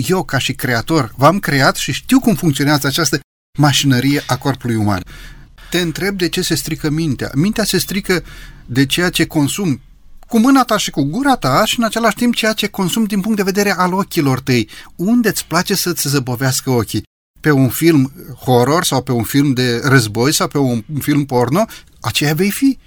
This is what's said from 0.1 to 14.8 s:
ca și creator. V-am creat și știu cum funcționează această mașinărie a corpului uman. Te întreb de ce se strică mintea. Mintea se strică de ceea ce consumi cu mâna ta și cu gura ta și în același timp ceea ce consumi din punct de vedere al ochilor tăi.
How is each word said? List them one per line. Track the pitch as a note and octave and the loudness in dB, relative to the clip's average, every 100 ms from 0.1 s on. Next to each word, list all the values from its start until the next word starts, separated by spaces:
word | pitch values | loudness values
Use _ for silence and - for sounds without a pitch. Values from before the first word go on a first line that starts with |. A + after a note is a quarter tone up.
| F#3 | 0
ca | - C3+ | 0 -4
și | - | -4
creator. | B2+ B2+ A#2 A2 D#3+ A2+ - | -4 -2 -2 0 0 0 2
V-am | C#3 G3+ | 4 4
creat | - C#3 C#3+ F#3+ | 0 2 2 0
și | - | -4
știu | C3+ - C4 | -6 2 2
cum | A#3+ F#3+ | 4 0
funcționează | F3 C3+ C#3+ D3+ C#3+ | 0 0 0 0 0
această | C#3 D#3 D#3 - _ _ - | 0 0 -2 -6 _ _ 0
mașinărie | D3 B2+ C#3+ B2 C3+ D3 - | 2 2 2 2 2 0 -2
a | B2+ | -4
corpului | C#3+ B2 A#2+ A2 | -2 -4 -2 0
uman. | G#2 F#2+ - - - - - - - | 0 -2 -6 -16 -18 -20 -20 -20 -8
Te | F3 | -4
întreb | F3 D3 F#3 G3 | -4 -2 -4 -2
de | E3+ | -2
ce | - | -2
se | F3 D3+ | -2 -2
strică | - D#3 D#3 | -4 -6 -4
mintea. | D3+ E3 A#2+ G#2+ C3+ | -2 -2 -4 -4 0
Mintea | F#3 A3+ | 0 0
se | G3+ F#3 | -2 -2
strică | - F#3+ - F3+ - - - - - | -2 -4 -2 -2 -2 -18 -18 -18 -4
de | B2 C#3 | 0 0
ceea | - F3+ | 2 0
ce | - D#3+ | 0 0
consumi | D#3 C#3 - G3 A#2+ - - - - - | 0 0 0 -2 -4 -6 -20 -20 -20 -2
cu | A#3 | 2
mâna | A#3+ C4+ | 4 4
ta | B3 G#3+ | 4 0
și | - | -2
cu | - | -2
gura | C#3 F#3 C#4 B3+ | -2 0 0 2
ta | C3 C#3+ G#3+ | 2 2 2
și | - | 0
în | A3+ | -2
același | A3+ A3+ - | 0 0 0
timp | A#3+ A3+ | 0 0
ceea | - | -2
ce | - G3+ | -2 -4
consumi | - F#3 A#3 G#3+ | -2 -2 0 0
din | G3+ | -2
punct | G3+ G#3+ | -2 0
de | |
vedere | F#3+ G3 G3+ | 0 0 0
al | F3 F3+ | 2 0
ochilor | F#3+ F#3+ - C#3 C3 | 0 -2 0 2 0
tăi. | - B2 A2 - | 0 0 0 -8